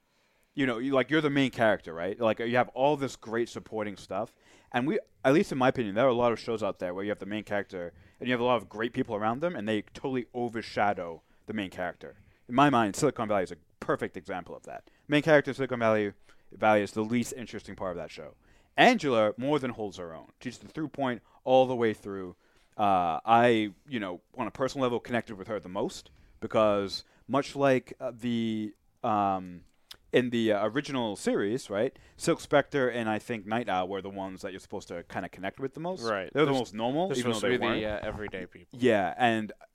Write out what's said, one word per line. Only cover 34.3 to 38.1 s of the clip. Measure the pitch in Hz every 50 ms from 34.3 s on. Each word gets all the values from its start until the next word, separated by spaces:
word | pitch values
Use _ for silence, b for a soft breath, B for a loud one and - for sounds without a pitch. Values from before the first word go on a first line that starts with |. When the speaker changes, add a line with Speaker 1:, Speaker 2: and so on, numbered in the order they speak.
| 92 90
Speaker 1:
that | - 98
you're | 92 92
supposed | - - 107 95 - -
to | 92 87 -
kinda | - - 107 90 -
connect | - 92 90 98 - -
with | 135 127 -
the | 151
most. | 165 175 190 131 117
Speaker 2:
Right. | 117 104 98 90 78 -
Speaker 1:
They're | 139 156
the | 143
Speaker 2:
They're | 135 131
Speaker 1:
most | 113 - 104
normal, | 110 117 123 139 160 185 196
Speaker 2:
they're | 139
Speaker 1:
even | 127 120 120
though | 113
Speaker 2:
supposed | 107 101 101 127
to | 117
Speaker 1:
they | 113
Speaker 2:
be | 113 107 110
Speaker 1:
weren't. |
Speaker 2:
the, | 107
uh, | 107 104 - -
everyday | 107